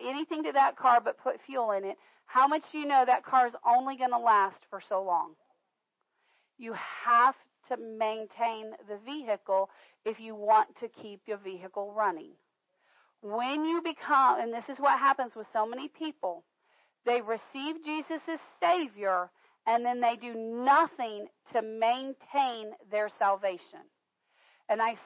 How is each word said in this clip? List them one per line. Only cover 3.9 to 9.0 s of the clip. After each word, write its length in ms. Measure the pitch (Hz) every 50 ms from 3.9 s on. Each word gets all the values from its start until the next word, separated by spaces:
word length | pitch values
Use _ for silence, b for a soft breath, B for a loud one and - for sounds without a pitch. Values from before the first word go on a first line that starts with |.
| 269
gonna 220 | 247 254 254 247 240
last 400 | 233 226 214 202 196 196 190 - _ _
for 140 | 202 190 -
so 160 | - 208 190 196
long? 280 | 190 175 170 160 165 160 _ _ _ _ _ _ _ _ _ _ _ _ _ _ _ _ _ _ _ _ _ _ _ _ -
You 160 | 233 226 220 - - - - - -
have 280 | - - 233 240 269 269 - _ _ _ _ _ -
to 80 | 254
maintain 960 | 226 233 220 220 220 220 214 220 220 214 202 - - 233 233 226 220 214 220 220 - 214 202
the 100 | 208 202